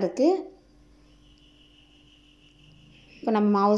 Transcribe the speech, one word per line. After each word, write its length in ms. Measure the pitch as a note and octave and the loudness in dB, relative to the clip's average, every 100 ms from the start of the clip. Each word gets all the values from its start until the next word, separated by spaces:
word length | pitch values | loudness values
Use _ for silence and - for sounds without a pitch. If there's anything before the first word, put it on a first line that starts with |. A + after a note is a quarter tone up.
இருக்கு. 260 | F#3 - D4 F#4+ - - _ _ _ _ _ _ - _ _ _ _ _ _ _ - _ _ _ _ _ - - - - - - | -2 0 0 0 -6 -20 _ _ _ _ _ _ -20 _ _ _ _ _ _ _ -20 _ _ _ _ _ -20 -20 -20 -20 -20 -12
இப்போ 160 | - G#3+ | -4 0
நம்ம 140 | G#3 G#3 | 2 2
மாவு 200 | G3+ | 2